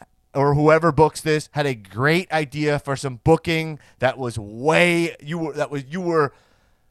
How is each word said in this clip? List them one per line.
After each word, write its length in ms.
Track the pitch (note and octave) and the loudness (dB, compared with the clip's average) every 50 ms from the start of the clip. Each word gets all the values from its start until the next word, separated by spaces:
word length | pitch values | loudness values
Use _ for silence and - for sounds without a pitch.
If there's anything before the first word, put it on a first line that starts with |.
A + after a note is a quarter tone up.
| - _ _ _ _ _ - | -20 _ _ _ _ _ -4
or 200 | C#3 C#3 C#3+ C#3+ | 0 0 2 2
whoever 360 | D3 D3+ D#3 D#3 D#3+ E3 E3+ | 4 4 6 6 6 4 2
books 300 | C#3+ C3 D#3+ D3+ - - | 4 4 4 4 4 -2
this 300 | - D#3 D#3 D3+ - - - | -4 -2 -2 -2 -2 -6 -6
had 140 | D3 D3 | -4 -2
a 80 | C#3 C3 | -2 -4
great 580 | A2 G2+ F#2 F#2 G#2+ C3 D3 E3 F3+ F#3 - D3+ | -6 -10 -14 -8 -2 0 2 2 0 0 -2 -4
idea 480 | D#3+ D#3 B2+ - D3+ D3+ D3 D3 C#3+ | -4 -4 -4 -6 -4 -2 0 0 -2
for 160 | - C#3+ C#3 | -2 -4 -8
some 240 | B2+ - C3+ B2+ A2+ - | -6 -6 -10 -10 -4 2
booking 560 | D#3 E3 D#3 - F3 E3 D#3+ D#3+ D#3+ D3+ C3+ _ _ _ - | 2 2 2 2 -2 -4 -2 -4 -6 -10 -12 _ _ _ -2
that 180 | B2 B2+ A#2+ B2 | -2 -2 -2 -2
was 200 | C3 A#2+ A2+ A#2+ | -8 -8 -8 -8
way, 760 | G2+ G2+ G#2+ A#2 B2+ D3+ D#3+ E3+ F3 F3 E3+ E3+ E3+ E3 B2 - | -12 -12 -12 -4 0 2 4 4 4 4 2 0 0 -2 -4 -10
you 180 | - D3 E3 E3+ | -12 -10 -8 -6
were, 140 | D#3+ D#3 C#3 | -6 -6 -4
that 180 | D3 D3 - | -4 -6 -4
was, 140 | C#3+ C#3+ C3 B2+ | -4 -10 -10 -8
you 120 | D#3 F#3+ | -8 -6
were 320 | F3+ E3+ E3 D#3+ C#3+ B2+ - _ _ _ _ _ _ _ _ _ _ _ | -4 -2 0 0 0 0 -2 _ _ _ _ _ _ _ _ _ _ _